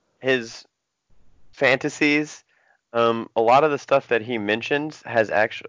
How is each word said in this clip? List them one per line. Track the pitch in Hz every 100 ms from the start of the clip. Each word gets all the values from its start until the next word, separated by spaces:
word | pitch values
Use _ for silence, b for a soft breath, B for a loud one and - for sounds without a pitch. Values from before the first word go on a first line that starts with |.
| _ _
his | 131 131 113 - - _ _ _ _ - - - -
fantasies, | - 135 131 147 - 151 147 151 - _ _ _ _ _
um, | 117 117 117 - -
a |
lot | 113 131 151
of |
the | 143
stuff | - 139 -
that | 117
he | 110 120
mentions | 104 110 - 143 156 151 120
has | 117 107
actu-, | 85 113 -